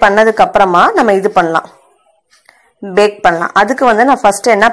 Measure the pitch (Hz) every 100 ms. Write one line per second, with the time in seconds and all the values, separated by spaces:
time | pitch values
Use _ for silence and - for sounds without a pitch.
0 | 208 208 220 214 185 - 190 175 254 453
1 | 233 196 202 190 165 165 - _ _ _
2 | _ _ _ _ _ _ _ _ 202 185
3 | 208 208 185 170 170 196 208 262 254 214
4 | 262 254 214 - 247 202 233